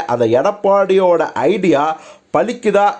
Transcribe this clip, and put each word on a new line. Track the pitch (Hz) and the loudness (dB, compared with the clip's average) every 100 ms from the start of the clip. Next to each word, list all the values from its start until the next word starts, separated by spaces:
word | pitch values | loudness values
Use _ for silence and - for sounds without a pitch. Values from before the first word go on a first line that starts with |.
| - | -2
அந்த | 123 117 123 | -2 0 0
எடப்பாடியோட | 185 208 196 196 190 190 185 165 156 - 135 | 0 -2 0 2 2 2 2 0 -2 -2 -2
ஐடியா | 208 185 139 151 160 - - _ 156 | 0 0 0 0 -4 -12 -20 _ -2
பலிக்குதா | 202 240 214 202 202 - | -2 -4 -2 2 0 0